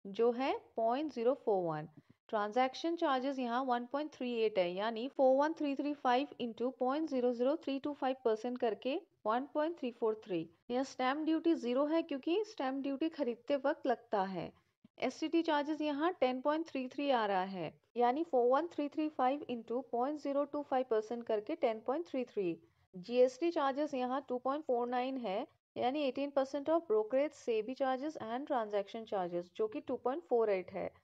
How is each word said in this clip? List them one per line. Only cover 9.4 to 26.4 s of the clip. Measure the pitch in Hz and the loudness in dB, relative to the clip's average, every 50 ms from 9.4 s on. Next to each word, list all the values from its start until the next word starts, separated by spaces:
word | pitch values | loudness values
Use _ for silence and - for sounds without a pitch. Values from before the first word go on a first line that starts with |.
| 277 285 - | -2 -2 -2
पॉइंट | 302 302 330 339 - | 0 0 0 -2 -4
थ्री | 269 240 | -6 -6
फ़ोर | 226 - 233 220 220 220 - | -4 -2 0 0 0 -2 -4
थ्री। | 208 180 165 165 - - _ _ - | -4 -4 -2 -4 -6 -10 _ _ -4
यह | 240 254 277 | -2 -2 -2
स्टैंप | - - - 254 254 277 311 311 | -2 -4 -2 0 0 0 0 0
ड्यूटी | 311 320 320 - 339 330 | 0 0 2 4 2 2
ज़ीरो | 254 233 240 247 269 294 | 2 2 0 2 2 2
है | 294 320 330 | 2 2 0
क्योंकि | 330 330 285 262 - 320 339 427 427 | 0 0 -4 -4 -2 0 0 0 0
स्टैंप | 427 - - 285 262 269 277 | -2 -4 -4 -4 -2 -2 -2
ड्यूटी | 262 277 277 262 330 320 | -2 -4 -2 -2 -2 -2
खरीदते | - - 285 240 226 226 - - 285 269 269 | -2 -2 -2 -2 -2 -4 -2 0 0 2 2
वक्त | 277 330 330 - | 0 0 0 0
लगता | 269 233 - - _ - 202 190 | 0 0 0 -2 _ 0 0 0
है। | 196 185 170 - - - _ _ _ _ _ - - _ - | 0 -2 -4 -6 -8 -10 _ _ _ _ _ -20 -20 _ -4
एसटीटी | - 269 - - 320 294 330 330 | -2 -2 -2 -2 -2 0 2 2
चार्जेस | 330 339 302 294 285 302 311 294 | 2 2 2 2 0 0 -2 -2
यहाँ | 302 302 285 277 311 349 359 - | -2 -2 0 0 0 0 2 2
टेन | 262 254 254 262 | 2 2 2 0
पॉइंट | - 294 302 320 330 - | 0 0 0 0 -2 -4
थ्री | - 269 254 254 | -4 -6 -6 -6
थ्री | - - 285 285 | -4 -2 0 2
आ | 262 233 214 | 2 2 2
रहा | 196 202 185 185 | 2 0 0 0
है, | 196 196 180 160 - - - _ _ - | -2 -4 -6 -6 -8 -8 -12 _ _ -2
यानी | 233 240 240 254 302 339 | 2 2 2 2 2 -2
फ़ोर | - - 254 240 247 | 0 2 4 4 6
वन | 262 285 330 339 | 4 4 2 0
थ्री | - - 294 277 | -2 -4 -4 -2
थ्री | - 320 311 302 | -2 -2 -2 -2
फ़ाइव | 302 - 277 277 285 294 - - | 0 0 2 2 0 0 -4 -6
into | 247 233 226 - 226 262 262 - | -8 -8 -6 -4 -4 -4 -4 -4
पॉइंट | - 233 247 285 302 294 | -2 -2 -2 -2 -2 -4
ज़ीरो | - 277 277 285 285 | -4 -2 0 0 0
टू | 269 - 294 285 | -2 -2 -6 -4
फ़ाइव | - 277 254 254 - | -2 0 0 0 2
परसेंट | 226 214 214 - 240 240 233 | 0 0 0 -2 -6 -6 -2
करके | - 220 208 208 - 320 | -2 -2 -2 -2 -4 -2
टेन | - 285 233 220 220 226 | 0 0 0 0 -2 -2
पॉइंट | - 262 320 339 - | -4 -4 -4 -4 -4
थ्री | - 262 247 | -4 -4 -4
थ्री। | - - 214 190 170 165 - - _ _ _ _ _ - | -4 -4 -2 -2 -2 -2 -4 -8 _ _ _ _ _ -16
जीएसटी | 180 175 - 240 247 254 262 - - 339 339 | -14 -8 0 4 4 4 4 4 2 -2 0
चार्जेस | 349 330 285 269 254 285 302 285 285 | 2 2 0 0 0 0 -2 -2 -2
यहाँ | 254 254 247 254 294 269 - | -2 -2 -2 -2 -4 -4 -4
टू | 247 247 | -6 -4
पॉइंट | - 262 277 311 311 | -2 -2 -2 -2 -2
फ़ोर | - 247 233 240 240 | 0 0 0 0 0
नाइन | 254 247 247 262 269 262 | -2 -2 -2 -2 -4 -4
है, | 233 196 185 220 294 - _ _ _ _ - | -4 -4 -4 -4 -4 -8 _ _ _ _ -6
यानी | - 233 247 269 302 | -2 -2 0 0 0
एटीन | 294 262 247 277 277 285 | 0 0 0 -2 -4 -2
परसेंट | 285 277 | 0 0